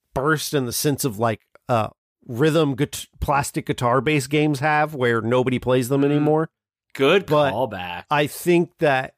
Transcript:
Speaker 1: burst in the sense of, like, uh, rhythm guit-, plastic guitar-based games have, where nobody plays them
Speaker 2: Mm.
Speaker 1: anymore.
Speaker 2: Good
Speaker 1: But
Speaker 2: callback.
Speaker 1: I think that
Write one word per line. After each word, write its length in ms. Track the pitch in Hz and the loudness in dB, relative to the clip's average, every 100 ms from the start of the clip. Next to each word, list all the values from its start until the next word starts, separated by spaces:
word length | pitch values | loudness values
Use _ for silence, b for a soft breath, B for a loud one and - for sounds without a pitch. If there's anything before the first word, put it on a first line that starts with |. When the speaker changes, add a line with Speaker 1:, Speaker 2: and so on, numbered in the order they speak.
| _ | _
Speaker 1:
burst 400 | 135 139 156 - | -4 0 0 0
in 120 | 151 123 | -4 -2
the 80 | |
sense 320 | - 156 135 143 | -2 -2 -2 -4
of, 140 | 101 | -2
like, 220 | 117 110 _ _ - | -2 -4 _ _ -2
uh, 200 | 117 104 - _ _ - | -2 -2 -8 _ _ -10
rhythm 500 | 117 156 156 147 123 | 0 2 4 0 0
guit-, 300 | 143 - - - | -4 -6 -14 -8
plastic 460 | - 143 139 160 127 | -2 -2 -2 -6 -6
guitar-based 600 | 139 123 127 127 151 131 | -2 0 2 2 -2 0
games 300 | 147 151 143 | 0 0 0
have, 360 | 151 151 151 151 | 0 0 0 0
where 260 | 123 117 | 0 0
nobody 380 | 110 127 127 123 | 2 0 2 0
plays 300 | 123 127 120 | 0 0 2
them 120 | 139 | 0
Speaker 2:
Mm. 40 | 143 | 2
Speaker 1:
anymore. 440 | 147 147 156 160 _ _ _ _ | 2 2 0 -2 _ _ _ _
Speaker 2:
Good 340 | - 135 196 - | 0 4 4 2
Speaker 1:
But 260 | 151 143 | 2 2
Speaker 2:
callback. 520 | 113 127 98 90 87 - | 0 -4 -6 -10 -10 -4
Speaker 1:
I 160 | 147 151 | -2 -2
think 520 | - 175 175 165 - | -2 2 2 2 0
that 360 | 156 131 131 | 0 0 -2